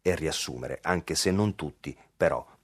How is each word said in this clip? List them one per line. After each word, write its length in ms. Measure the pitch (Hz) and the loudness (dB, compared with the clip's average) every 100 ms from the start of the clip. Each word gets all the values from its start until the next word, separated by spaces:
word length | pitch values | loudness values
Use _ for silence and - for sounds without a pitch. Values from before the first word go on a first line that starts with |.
e 140 | 92 85 | 0 0
riassumere, 640 | 78 - - 62 62 65 | 0 -2 -4 -6 -8 -4
anche 320 | 87 90 - | 0 0 0
se 160 | 82 95 | 0 2
non 240 | 95 107 | 2 2
tutti, 420 | - 76 - 69 - _ - | 0 -6 -8 -12 -12 _ 2
però 280 | 87 62 - - | 2 2 -6 -20